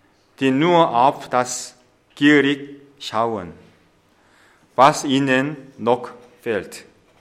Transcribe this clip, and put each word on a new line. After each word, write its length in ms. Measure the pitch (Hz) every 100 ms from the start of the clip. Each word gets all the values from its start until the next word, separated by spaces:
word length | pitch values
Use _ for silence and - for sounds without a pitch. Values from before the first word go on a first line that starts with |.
| _ _ _ -
die 120 | 135
nur 440 | 131 165 175 165
auf 360 | 117 131 143 -
das 460 | 127 123 - - - _ _ _
gierig 680 | - 143 147 139 139 - - - _
schauen, 560 | - 110 117 110 87 82 - _ _ _ _ _ _ _ _ _ _ -
was 280 | 135 151
ihnen 520 | 151 135 139 131 139 151 - -
noch 320 | 110 123 - - - _
fehlt. 420 | 120 104 82 - - _ _ _